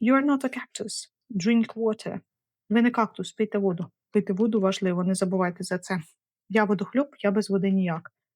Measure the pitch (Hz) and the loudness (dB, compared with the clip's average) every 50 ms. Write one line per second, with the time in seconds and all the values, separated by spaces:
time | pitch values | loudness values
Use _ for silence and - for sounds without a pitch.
0 | 220 233 262 269 277 294 277 269 269 254 254 254 233 - - - 208 214 - - | 2 2 4 4 4 2 2 0 0 -4 -6 -6 -12 -12 -12 -12 -10 -10 -10 -12
1 | - - _ _ _ - 226 190 165 220 233 233 220 - - 220 226 220 214 - | -12 -14 _ _ _ -8 -6 -2 0 2 4 2 2 0 -2 -4 -2 -2 -2 -4
2 | - - - - - _ _ _ _ _ _ _ _ - 202 233 233 240 240 247 | -6 -10 -10 -10 -12 _ _ _ _ _ _ _ _ 0 2 4 4 4 2 2
3 | 220 - - - 185 - - - 220 214 - 202 196 190 175 170 175 - _ _ | 0 0 -2 -8 -12 -8 -4 -4 -4 -2 -2 0 0 0 -2 -2 -6 -10 _ _
4 | _ _ - 214 - - 190 180 226 226 220 214 190 190 196 - 196 185 175 175 | _ _ -2 -2 0 0 0 0 0 2 2 2 2 0 0 0 -2 -2 0 0
5 | 180 185 190 185 196 185 190 185 185 175 175 - 185 - 180 180 - - 190 175 | 0 0 0 0 0 0 0 0 0 0 -2 -6 -8 -6 -6 -6 -4 -4 -6 -6
6 | - - _ _ _ _ _ _ _ - 190 220 214 196 208 175 196 - - 254 | -6 -10 _ _ _ _ _ _ _ 0 2 2 4 4 2 0 -2 -2 -2 -2
7 | 285 285 - - - 202 196 214 208 - 196 190 180 196 190 190 185 175 160 165 | -2 -2 -4 -2 0 0 2 2 0 0 0 0 2 2 2 2 2 0 -2 -4
8 | - - _ _ _ _ _ | -8 -14 _ _ _ _ _